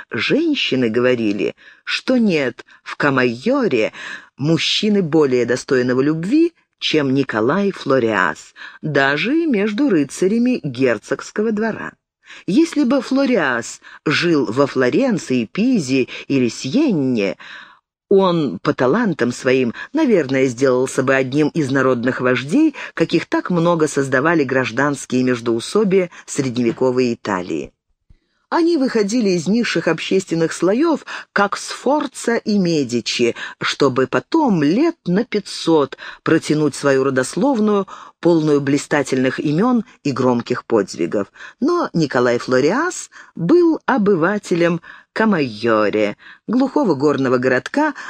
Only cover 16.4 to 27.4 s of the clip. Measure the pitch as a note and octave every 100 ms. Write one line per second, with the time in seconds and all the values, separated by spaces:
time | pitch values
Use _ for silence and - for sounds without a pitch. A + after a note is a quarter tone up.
16.4 | B2 - C3 F#3+ D#4 E3+ C3 A#2+ G2 -
17.4 | - - - _ _ _ - G3 F#3+ F3
18.4 | C#3+ F2 - F#2+ B2+ G3 A#3 D3+ A#2+ -
19.4 | C3 C3 B2 - - D4 D4+ G3+ C3 C3+
20.4 | C3 A#2 C3+ B2+ B2+ - B2+ C3+ C3 C#3
21.4 | D3 E3+ C3+ C#3 C3 B2 A#2+ B2+ B2+ B2
22.4 | C3+ A#3 D#4 - - - E3 E3 - E3
23.4 | - F3+ E3 E3+ D3+ - C3+ C3 D3+ E3+
24.4 | C3 C3+ A#2+ A2+ C#3+ C#3+ - B2+ B2+ B2
25.4 | A#2 A#2 - G#3 G#3+ F#3+ F3 - - -
26.4 | C3+ A#2+ A#2 A2+ C3 B2+ B2 A#2 - F#2+